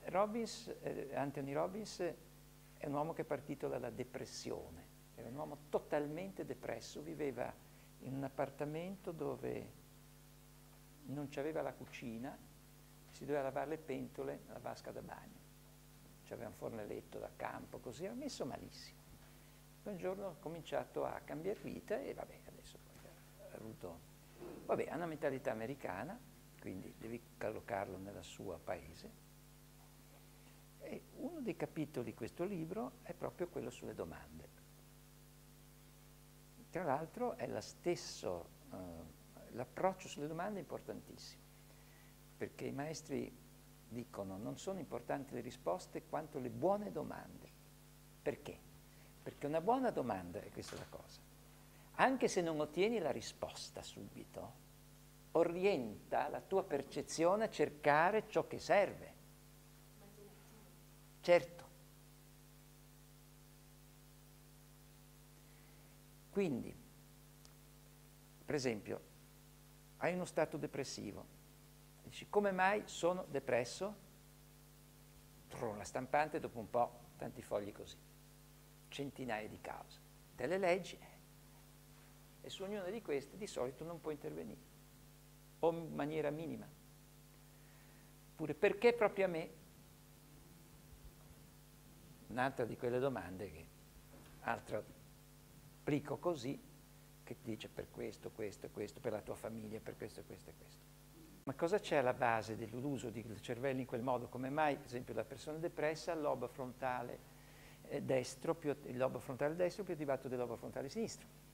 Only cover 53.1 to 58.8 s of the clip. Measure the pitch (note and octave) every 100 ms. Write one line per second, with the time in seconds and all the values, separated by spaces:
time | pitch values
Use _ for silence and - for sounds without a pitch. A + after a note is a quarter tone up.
53.1 | A#2 - - - - - - - A2+ G2+
54.1 | - - - - - - - - - -
55.1 | - - D#3 E3+ E3+ F#3+ E3+ A2+ F#2+ -
56.1 | B2 C#3+ D3 - F#3+ F3+ C#3+ - D3 -
57.1 | - E3+ G#3 G#3+ - D3 D3 D3 D3 E3+
58.1 | G#3+ G#3+ E3 D#3 - - F3+